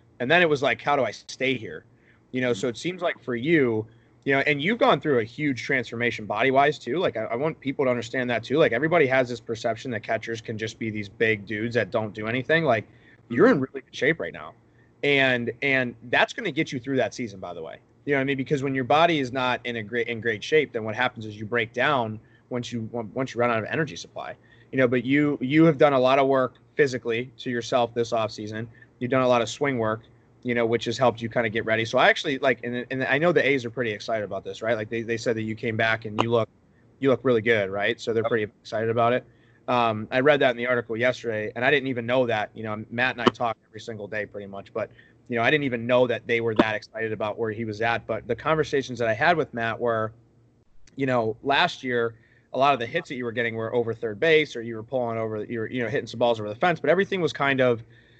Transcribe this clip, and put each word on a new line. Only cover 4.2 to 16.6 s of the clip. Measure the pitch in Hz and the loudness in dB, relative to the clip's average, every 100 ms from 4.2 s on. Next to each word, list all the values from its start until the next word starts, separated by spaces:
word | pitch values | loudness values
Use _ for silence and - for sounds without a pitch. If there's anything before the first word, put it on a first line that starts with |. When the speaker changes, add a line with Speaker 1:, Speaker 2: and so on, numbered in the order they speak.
| - | 0
Speaker 1:
you | |
know, | 139 | 2
and | 139 147 | 2 0
you've | 156 233 | 0 2
gone | 269 165 | 4 4
through | 156 127 | 2 2
a | |
huge | 110 - 147 123 | 0 -2 -2 -2
transformation | - 139 117 117 120 113 104 | -2 -2 -2 -2 -2 -2 -4
body-wise, | 107 131 131 143 151 | 0 2 4 4 0
too. | - 147 | -4 -2
Like, | 170 113 | -2 -2
I, | |
I | 110 120 | -4 -2
want | 156 - | -4 -4
people | 135 139 131 | -6 -2 0
to | |
understand | 123 113 131 123 | 0 -2 -4 -2
that, | 117 | -2
too. | 110 135 | 0 2
Like, | 143 | 4
everybody | 117 160 170 135 | 2 2 4 4
has | 131 127 | 4 2
this | 120 | -4
perception | - 113 120 113 135 | -8 -4 -4 -4 -6
that | 110 | -8
catchers | - 113 113 113 | -4 -4 -4 -8
can | - 107 | -8 -8
just | 110 - | -8 -6
be | 113 | -6
these | 107 101 | -6 -8
big | - 113 110 98 | 0 2 2 -2
dudes | 107 117 117 | -6 -2 0
that | 98 | 0
don't | 113 110 | -2 -2
do | 95 107 | -6 -4
anything. | 123 127 160 160 | -4 2 2 4
Like, | 113 - - - - _ | 2 -2 -16 -20 -20 _
you're | 120 214 | 4 6
in | 190 | 6
really | 131 135 | 0 -6
good | - - | -12 -2
shape | 131 160 | 0 0
right | 85 | -4
now. | 78 78 - _ _ _ _ | -8 -8 -18 _ _ _ _
And, | 143 143 131 123 117 113 | 2 4 4 2 -2 -4
and | 139 135 123 113 120 | 0 0 0 -6 -2
that's | 135 214 | 0 0
gonna | - 220 | -2 -6
get | 139 | -4